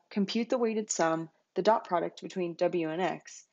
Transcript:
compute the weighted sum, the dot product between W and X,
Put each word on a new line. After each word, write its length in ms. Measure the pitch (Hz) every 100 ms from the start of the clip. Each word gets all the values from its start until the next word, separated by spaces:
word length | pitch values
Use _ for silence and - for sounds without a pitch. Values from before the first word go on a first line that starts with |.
| _
compute 400 | - 196 226 233
the 80 | 262
weighted 340 | 233 220 214
sum, 380 | - 165 160 165 _ _ -
the 60 |
dot 240 | 185 220 -
product 360 | 175 170 -
between 340 | 185 190 175 165
W 340 | 175 175 160
and 120 | 160
X, 440 | 180 151 - - -